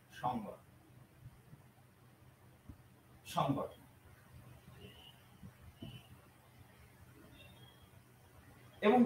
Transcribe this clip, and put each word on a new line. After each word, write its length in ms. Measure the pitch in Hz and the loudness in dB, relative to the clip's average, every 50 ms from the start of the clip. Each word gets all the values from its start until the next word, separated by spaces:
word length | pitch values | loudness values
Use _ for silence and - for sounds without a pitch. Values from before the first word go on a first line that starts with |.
| - - - - | -20 -16 -8 0
সংগঠন, 460 | - 127 120 113 104 95 - - - - - - - - - - - - - - - - - - - - - - - - - - - - - - - - - - - - - - - - - - - - - - - - - - - - - - - - - | 0 2 2 2 -2 -4 -8 -10 -14 -18 -20 -20 -20 -20 -20 -20 -20 -20 -20 -16 -16 -14 -14 -16 -18 -18 -18 -18 -18 -20 -20 -20 -20 -20 -20 -20 -20 -20 -20 -20 -20 -20 -20 -20 -20 -20 -20 -18 -16 -14 -14 -14 -16 -20 -20 -20 -20 -20 -20 -16 -12 0 4
সংগঠন। 480 | - - 147 139 - - - - - - - - - - - - - - - - - - - - - - - - - - - - - - - - - - - - - - - - - - - - - - - - - - - - - - - - - - - - - - - - - - - - - - - - - - - - - - - - - - - - - - - - - - - - - - - - - - - - - - - - - 208 | 6 6 8 6 4 4 0 -2 -8 -16 -20 -20 -20 -20 -20 -20 -20 -20 -18 -16 -16 -16 -16 -16 -16 -16 -16 -16 -14 -14 -14 -14 -14 -16 -18 -18 -18 -20 -20 -18 -14 -14 -14 -14 -14 -16 -16 -14 -12 -12 -10 -10 -12 -14 -14 -18 -18 -18 -20 -20 -20 -20 -20 -20 -20 -20 -20 -18 -20 -20 -20 -20 -20 -20 -18 -18 -18 -18 -18 -18 -16 -16 -16 -16 -16 -18 -18 -18 -20 -20 -18 -18 -20 -20 -20 -20 -20 -20 -20 -20 -18 -18 -18 -18 -16 -16 -16 -4 8 10
এবং 180 | 214 240 247 233 | 12 12 12 12